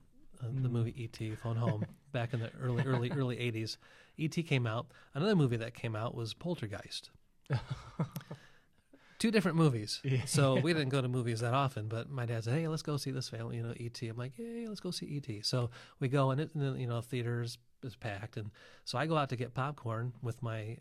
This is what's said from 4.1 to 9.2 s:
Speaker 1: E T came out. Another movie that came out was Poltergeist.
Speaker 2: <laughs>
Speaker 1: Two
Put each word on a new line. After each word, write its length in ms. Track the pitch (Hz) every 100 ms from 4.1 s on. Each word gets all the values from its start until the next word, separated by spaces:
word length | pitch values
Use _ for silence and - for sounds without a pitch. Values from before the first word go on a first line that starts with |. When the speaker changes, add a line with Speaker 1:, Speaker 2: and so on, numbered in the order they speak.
| -
Speaker 1:
E 100 | 156
T 140 | 170
came 240 | 160 135 120
out. 220 | 113 - - -
Another 220 | 139 202 190
movie 220 | 131 117
that 180 | 113 -
came 200 | 117 107
out 200 | 117 -
was 180 | 113
Poltergeist. 800 | - 175 170 107 98 - - - - _ _ -
Speaker 2:
<laughs> 120 | 131 - - - - 151 - - - - - _ _ _ - -
Speaker 1:
Two 140 | -